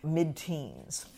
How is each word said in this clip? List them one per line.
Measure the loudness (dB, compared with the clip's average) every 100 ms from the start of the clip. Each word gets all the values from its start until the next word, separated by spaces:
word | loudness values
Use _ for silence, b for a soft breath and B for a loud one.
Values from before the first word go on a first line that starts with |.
mid-teens, | 2 4 4 2 -4 -4 -4 -12 -10 -10 -10